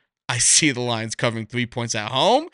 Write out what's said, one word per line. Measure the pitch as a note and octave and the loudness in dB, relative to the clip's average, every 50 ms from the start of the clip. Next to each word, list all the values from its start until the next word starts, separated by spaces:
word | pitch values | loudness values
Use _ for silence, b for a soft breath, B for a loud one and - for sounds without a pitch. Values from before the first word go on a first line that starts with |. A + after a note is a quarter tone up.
| _ _ _ _ _ - | _ _ _ _ _ -4
I | B2+ A#2 | -2 0
see | - - - - - D3 | 2 4 4 4 4 2
the | C3 B2 | 2 0
Lions | B2 A#2+ A#2 A2 A2 A2+ G#2+ | -2 -2 -2 -2 -4 -6 -4
covering | - - A#2+ A2+ A2+ A2+ | -2 -2 -2 -2 -4 -6
three | - - A#2+ B2 | -6 -6 -4 -4
points | A#2+ - B2 A#2 A#2 - | -4 -4 -6 -6 -4 -4
at | A2+ G#2 G#2+ B2 | -6 -6 -4 -2
home | C3 D3 F#3 A#3 C#4+ D#4+ F4 | 2 2 4 4 2 0 -4